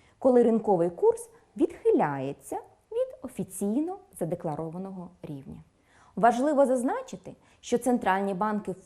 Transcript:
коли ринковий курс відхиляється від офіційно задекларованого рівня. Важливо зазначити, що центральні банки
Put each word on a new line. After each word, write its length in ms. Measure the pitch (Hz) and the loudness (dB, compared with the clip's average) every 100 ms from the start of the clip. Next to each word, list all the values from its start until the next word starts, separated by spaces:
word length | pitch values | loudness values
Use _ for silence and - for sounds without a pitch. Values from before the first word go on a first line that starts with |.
| _ _ | _ _
коли 240 | 269 247 | 4 6
ринковий 460 | 240 220 214 180 175 | 6 4 2 2 2
курс 400 | 175 427 466 - - _ 208 | 4 2 2 -6 -20 _ -2
відхиляється 1000 | 320 - 453 349 156 139 135 - - 392 466 _ _ | -2 0 2 4 2 0 -4 -8 -10 -10 -10 _ _
від 260 | 453 523 - | -4 -4 -6
офіційно 760 | 254 - 185 - 202 240 330 392 - - | -14 -10 -10 -6 -2 -2 -2 -6 -14 -8
задекларованого 880 | 170 175 165 147 165 175 190 190 175 _ | -6 -6 -6 -8 -8 -10 -12 -12 -16 _
рівня. 400 | 160 139 135 156 - _ _ _ _ - | -14 -14 -14 -18 -20 _ _ _ _ 2
Важливо 500 | 226 240 285 277 269 | 2 4 2 4 4
зазначити, 680 | 262 254 480 523 - - - _ _ | 2 0 -4 -8 -16 -18 -20 _ _
що 160 | - 240 | -4 -2
центральні 560 | 254 240 196 190 196 | 0 0 0 0 -2
банки 420 | 185 214 208 202 180 | -2 -2 -4 -6 -12